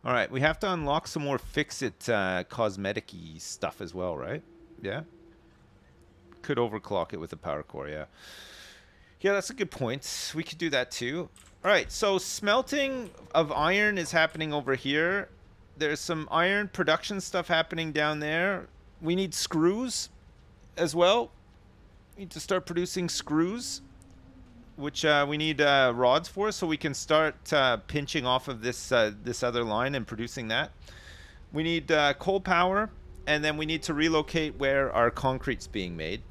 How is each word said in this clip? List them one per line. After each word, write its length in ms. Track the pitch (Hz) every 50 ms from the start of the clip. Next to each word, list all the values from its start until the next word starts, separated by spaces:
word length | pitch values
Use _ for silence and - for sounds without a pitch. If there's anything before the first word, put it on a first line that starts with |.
| -
All 100 | 117 123
right, 160 | 120 98 -
we 100 | 127 127
have 180 | 139 156 160 -
to 120 | - 196
unlock 360 | 185 165 151 139 143 165 -
some 160 | - - 160 147
more 160 | 143 139 123
Fix-It, 680 | - - - 156 147 - - - 135 110 - _ -
uh, 360 | - 113 104 95 92 92 90 92
cosmetic-y 920 | _ - - 113 - 90 98 101 98 - 107 - - - 87 82 80 78 82
stuff 420 | - - - - - 82 - -
as 100 | 95 82
well, 240 | 85 92 90 90 82
right? 280 | 69 64 87 131 156 - - - - - - - -
Yeah? 220 | 117 95 107 143 160 - - - - - - - _ - _ _ - _ _ - _ - _ - - _ - _ - - - - -
Could 160 | - 143 120
overclock 520 | 120 110 104 104 - - 104 90 82 -
it 80 | - 82
with 140 | 80 82 -
a 40 |
power 260 | 78 - 85 71 76 76
core, 240 | - - 73 67
yeah. 180 | 73 76 76 73 - _ - - - - - - - - - - - - - - - _ _ - _ _ _
Yeah, 140 | - 196 202
that's 160 | 196 180 -
a 60 | 269
good 160 | 262 202 147
point. 600 | - - 135 113 127 139 - - - - - - -
We 80 | 156 156
could 160 | - 156 160
do 100 | 170 160
that 220 | 143 131 123 -
too. 360 | - - 123 123 143 175 165 - - - - - - _ -
All 80 | 185
right, 200 | 208 170 113 -
so 280 | - - 220 202 196 185
smelting 880 | 185 - - - 208 208 208 254 254 254 277 294 277 269 269 254 233 180 - - - - -
of 180 | 156 165 147
iron 460 | - 139 151 165 190 202 214 214 208
is 140 | 185 165 139
happening 420 | - 165 160 160 - 156 156 156 147
over 220 | 147 131 135 135
here. 540 | 127 - 135 143 151 160 175 190 202 - - - - - - - - - - -
There's 240 | - 156 147 147 -
some 280 | - - 170 156 151 -
iron 380 | - 160 170 185 196 202 208
production 520 | 190 - - 170 202 208 - - - 214 190
stuff 280 | - - - 180 175
happening 440 | - 175 160 165 - - 165 165 156
down 280 | 143 151 151 151 156 151
there. 480 | 151 151 156 165 180 196 196 - - - - - - - - -
We 140 | 160 160 175
need 180 | 185 196 175 139
screws 760 | - - - - 160 160 175 196 220 262 254 - - - - - - - - - - - - - - - - -
as 180 | - 170 156 143
well. 360 | 170 175 180 208 240 233 - - - - - - - - - - - - - - - - - -
We 60 | -
need 80 | 196 170
to 100 | - 156
start 280 | - - 190 185 180
producing 420 | - 170 175 180 175 - 190 175 165
screws, 720 | - - - - 151 156 165 180 214 240 240 - - - - - - - - - - - - - - - - - - - - - -
which, 260 | - 139 147 147 - -
uh, 220 | 156 147 143 143
we 100 | 143 151
need, 220 | 151 156 156 156 135
uh, 320 | 147 143 143 139 131 127 117
rods 340 | 120 127 123 131 160 175 -
for, 220 | - 196 202 214
so 160 | 202 - 190
we 100 | 165 156
can 160 | 147 - 151 135
start, 580 | - - - 156 156 160 151 - - - -
uh, 260 | 160 147 135 127 120 107 -
pinching 380 | - - 151 143 131 - 156 123
off 220 | 127 127 127 -
of 140 | 143 131 110
this, 300 | 110 123 120 - - -
uh, 200 | 131 120 110 107 104 104 107
this 180 | 123 113 -
other 220 | 127 123 117 120 120
line 320 | 110 104 110 123 135 143
and 100 | 135 107
producing 440 | - 120 107 117 117 - 135 117 110
that. 220 | 110 127 156 - - - - - - - - - - - - - - - - -
We 120 | - 147 160
need, 280 | 165 170 165 139 160
uh, 220 | 165 151 147 143 139
coal 260 | - - 190 196 196
power, 500 | 185 190 185 170 180 185 190 202 220 214 - - - - - - -
and 180 | 143 151 151 151
then 140 | 156 151
we 80 | 151 156
need 180 | 156 160 156 -
to 100 | - 156
relocate 640 | 147 156 165 160 156 156 - - 165 156 151 -
where 360 | - 139 135 139 139 135 127 -
our 160 | 113 117 120
concrete's 580 | - - - 131 131 123 - 139 120 - -
being 300 | - - 107 92 87 87
made. 240 | 80 78 80 98 117 - -